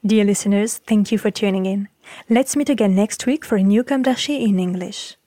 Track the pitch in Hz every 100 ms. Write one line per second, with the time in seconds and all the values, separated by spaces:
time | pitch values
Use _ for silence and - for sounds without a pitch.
0 | 208 220 202 196 202 202 220 - - 214
1 | 202 214 214 - 208 190 185 196 202 _
2 | - - - 226 269 294 285 262 214 190
3 | 208 - - 302 - 208 190 208 247 277
4 | 262 247 - 294 226 185 180 180 247 -
5 | - -